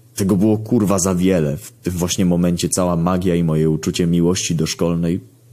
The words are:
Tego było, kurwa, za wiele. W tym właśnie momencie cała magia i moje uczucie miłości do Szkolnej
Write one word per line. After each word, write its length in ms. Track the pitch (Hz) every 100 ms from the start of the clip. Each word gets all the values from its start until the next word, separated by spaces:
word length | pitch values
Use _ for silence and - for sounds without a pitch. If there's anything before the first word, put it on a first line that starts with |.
| _ -
Tego 200 | 95 98
było, 220 | 107 107
kurwa, 420 | 110 120 202 98
za 160 | 95 90
wiele. 420 | 92 92 73 73
W 140 | -
tym 220 | - -
właśnie 320 | 90 90 - 90
momencie 440 | 87 90 87 85
cała 260 | - 90 85
magia 400 | 85 92 90 85
i 80 |
moje 260 | 85 78 78
uczucie 380 | 78 92 85 85
miłości 480 | 85 85 92 - 82
do 100 | 80
Szkolnej 540 | - 85 85 85 95 - _ _